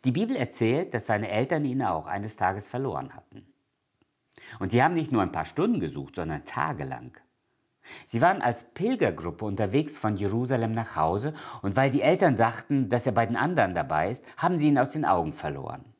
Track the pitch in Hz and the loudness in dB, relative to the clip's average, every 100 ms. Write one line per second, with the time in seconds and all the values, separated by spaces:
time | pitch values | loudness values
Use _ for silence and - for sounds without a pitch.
0 | 131 127 226 262 123 - 113 135 190 113 | 0 0 0 -2 -4 0 0 0 -2 -6
1 | - 107 104 107 135 160 147 127 110 80 | -2 -2 0 -2 0 0 0 0 0 -2
2 | 78 98 107 - 92 95 - 123 135 73 | -4 -8 -8 -2 -2 -2 -6 -6 -4 -6
3 | 65 - _ - _ _ _ _ _ _ | -8 -16 _ -20 _ _ _ _ _ _
4 | _ _ _ - - - 95 117 151 175 | _ _ _ -20 -20 -8 0 4 4 2
5 | 151 117 95 82 78 - 202 208 82 69 | 2 2 2 -2 -4 -2 0 0 -2 -6
6 | 67 - 80 76 - - 73 101 71 - | -10 -8 -6 -6 -8 -4 -4 -4 -8 -10
7 | 62 - _ _ _ _ _ _ - - | -12 -20 _ _ _ _ _ _ -20 -20
8 | - 113 165 196 120 113 - - 202 254 | -6 4 4 4 0 -2 -10 -4 -2 2
9 | 131 80 82 - 107 98 104 127 151 - | 0 0 -8 -6 -6 -2 0 0 -2 -4
10 | 110 101 101 113 123 127 113 113 113 - | -2 0 0 -2 0 0 0 -2 -4 0
11 | 80 98 139 156 - - 98 101 135 135 | 0 0 -4 -8 -14 -6 -2 2 2 4
12 | 127 185 180 113 117 - - 139 120 123 | 4 4 4 4 2 2 -2 0 2 2
13 | 127 110 117 117 143 175 98 85 - 78 | 2 2 2 0 2 4 2 2 0 0
14 | 87 127 - - 170 175 147 139 139 156 | 0 -4 -12 -2 0 4 4 4 2 0
15 | 139 92 80 - 80 69 78 - - _ | 2 2 0 -4 -8 -6 -10 -12 -16 _